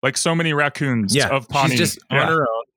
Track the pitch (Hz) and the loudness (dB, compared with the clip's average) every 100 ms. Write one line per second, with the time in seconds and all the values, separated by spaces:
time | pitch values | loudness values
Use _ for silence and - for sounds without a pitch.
0 | 135 135 175 165 165 147 147 - 143 120 | -4 -2 -2 0 0 0 0 -2 -2 0
1 | 101 120 120 135 - 143 139 123 165 - | 2 2 2 0 -2 0 0 2 0 -2
2 | _ 139 143 160 131 113 117 | _ -2 0 0 0 -4 -8